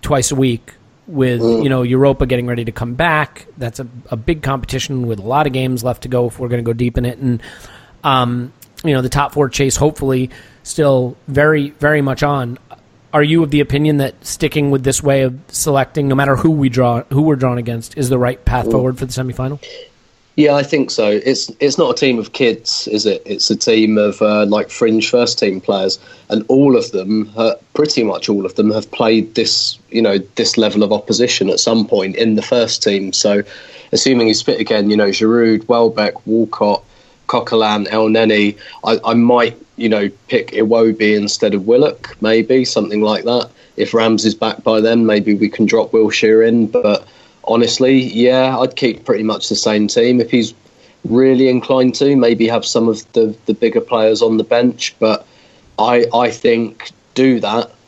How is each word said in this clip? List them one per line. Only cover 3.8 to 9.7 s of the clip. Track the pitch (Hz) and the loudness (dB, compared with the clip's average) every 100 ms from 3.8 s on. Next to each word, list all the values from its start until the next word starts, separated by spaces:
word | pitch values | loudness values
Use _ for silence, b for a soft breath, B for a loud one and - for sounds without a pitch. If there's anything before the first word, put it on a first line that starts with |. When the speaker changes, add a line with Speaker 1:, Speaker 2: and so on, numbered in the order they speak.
| 123 123 - | -14 -16 -10
Speaker 1:
a | 120 | -8
big | 117 160 | -4 -4
competition | 139 139 123 131 - 131 120 | -4 -6 -6 -8 -6 -6 -4
with | 107 | -6
a | |
lot | 101 135 147 | -2 0 0
of | |
games | 131 131 127 | -2 -2 -2
left | 123 120 | -4 -6
to | 123 | -4
go | 123 120 | -2 -2
if | - | -4
we're | 123 | -6
gonna | 120 | -4
go | 117 | -4
deep | 117 123 117 | -2 -2 -2
in | 120 | -4
it. | 120 | -4
And, | 135 117 B B B B B B | -2 -2 B B B B B B
um, | 147 131 123 123 123 _ - - | 0 0 0 -4 -8 _ -20 -8
you | 165 | -2
know, | 135 | 0
the | 127 | 0
top | - 143 | -2 -2
four | - 139 | 0 -2
chase, | - 135 | 0 -2